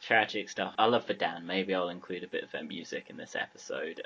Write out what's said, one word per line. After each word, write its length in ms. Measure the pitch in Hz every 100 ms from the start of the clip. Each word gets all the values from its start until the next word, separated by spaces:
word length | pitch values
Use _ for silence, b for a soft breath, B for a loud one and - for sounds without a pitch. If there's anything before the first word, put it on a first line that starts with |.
Tragic 480 | - 113 104 107 95
stuff. 240 | - 95 -
I 80 | 113
love 180 | 120 -
for 80 |
Dan. 320 | 95 87 85 85
Maybe 260 | 95 95
I'll 140 | 92 87
include 340 | 90 - 90
a 40 | -
bit 160 | -
of 80 | -
their 120 | -
music 420 | - 82 - - -
in 60 | -
this 200 | - -
episode. 680 | - - - 65 80 -